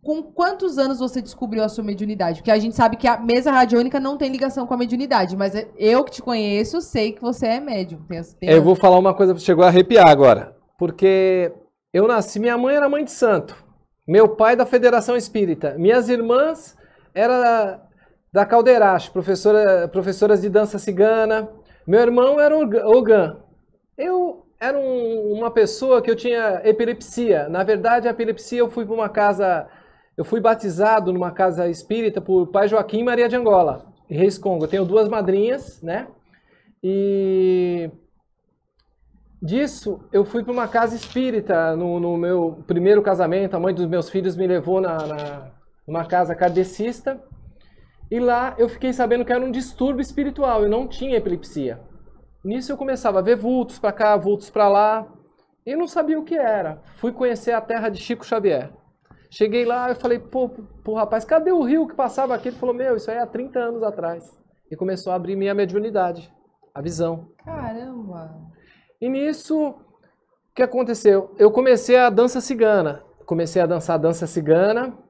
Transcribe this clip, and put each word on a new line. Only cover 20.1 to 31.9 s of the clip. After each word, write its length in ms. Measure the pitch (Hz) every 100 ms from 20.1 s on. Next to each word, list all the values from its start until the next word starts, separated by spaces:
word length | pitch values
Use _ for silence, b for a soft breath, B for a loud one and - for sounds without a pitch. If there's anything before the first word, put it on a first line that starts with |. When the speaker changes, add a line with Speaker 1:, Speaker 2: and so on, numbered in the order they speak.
| 190 208 208
Speaker 2:
de 80 | 202
dança 300 | 196 208 202
cigana, 680 | - 185 214 220 220 220 220 - b b -
meu 140 | 202
irmão 360 | 240 240 254 294
era 180 | 294 311
orga-, 280 | 294 214 214
ogã. 520 | 233 220 214 165 - _ _ _ _ _ -
Eu 520 | 320 370 359 359 _ _
era 180 | 240 285
um, 540 | 269 254 233 226 208
uma 200 | 208 233
pessoa 500 | 233 202 - 262 247
que 80 | 233
eu 60 | 226
tinha 440 | 240 233 220 185 214
epilepsia. 840 | 214 233 240 - - 240 175 147
Na 160 | 170
verdade, 440 | 190 208 208 240 240
a 40 |
epilepsia 480 | 233 226 220 - 240
eu 100 | 233
fui 140 | 240
pra 120 | 214 226
uma 140 | 214
casa, 580 | 214 208 190 196 170 147 b b b b -
eu 80 | -
fui 160 | 226
batizado 720 | 220 226 214 165 208 220 185
numa 180 | 180 180
casa 380 | 175 190 165 175
espírita 500 | 170 -